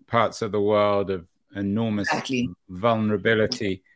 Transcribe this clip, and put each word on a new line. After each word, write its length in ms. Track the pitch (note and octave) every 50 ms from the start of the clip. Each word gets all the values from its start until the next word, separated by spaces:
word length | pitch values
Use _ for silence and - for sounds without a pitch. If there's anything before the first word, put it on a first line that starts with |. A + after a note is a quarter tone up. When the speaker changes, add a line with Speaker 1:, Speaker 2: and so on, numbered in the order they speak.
| _ -
Speaker 1:
parts 340 | A#2 A#2 A2 G2 - -
of 120 | A2+ G#2 G2
the 80 | G#2
world 480 | G2+ G#2 G#2+ G#2 G#2 G#2 G2+ G2+ G2+ F2+
of 160 | F#2+ F2+ E2 _ _ _ _ _ -
enormous 540 | G2+ G2+ G2 G2+ A2+ A#2 A2+ G#2+ G#2 G2 -
Speaker 2:
Exactly. 420 | - - - - C3+ B2 A#2+ F2+ F2 _ _ -
Speaker 1:
vulnerability. 1120 | F#2 F2+ G#2+ A#2 A2+ A2 G#2+ G#2+ G#2+ F#2+ F#2 A2+ A2+ A2 G#2+ - - - A2 G2 F#2+ - _ _ _